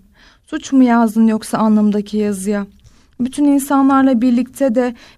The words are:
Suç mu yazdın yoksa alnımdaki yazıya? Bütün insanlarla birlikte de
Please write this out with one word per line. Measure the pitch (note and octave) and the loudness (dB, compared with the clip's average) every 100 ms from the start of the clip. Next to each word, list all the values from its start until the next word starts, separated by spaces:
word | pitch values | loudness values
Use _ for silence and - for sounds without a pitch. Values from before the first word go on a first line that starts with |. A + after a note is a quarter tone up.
| _ _ - _ _ | _ _ -20 _ _
Suç | D#4 - | -12 -2
mu | C4+ | 2
yazdın | B3 A#3 A3+ A3 A3+ | 4 4 2 2 2
yoksa | A3 - G#3+ | 0 -4 -2
alnımdaki | A3 G#3+ G#3 G#3 G#3 G#3+ | 0 2 2 -2 -4 -4
yazıya? | G#3 F#3+ F#3+ G3+ G3+ - - _ _ - | -4 -4 -4 -6 -6 -14 -20 _ _ -8
Bütün | B3+ C#4+ | -8 -2
insanlarla | C#4+ C#4 C4+ C#4 C#4 C4+ C4+ A#3 | 0 0 0 0 2 2 2 2
birlikte | B3+ A#3+ B3+ - C#4 | 0 0 -2 -4 -2
de | A#3 B3 A#3+ - | 0 -2 -6 -18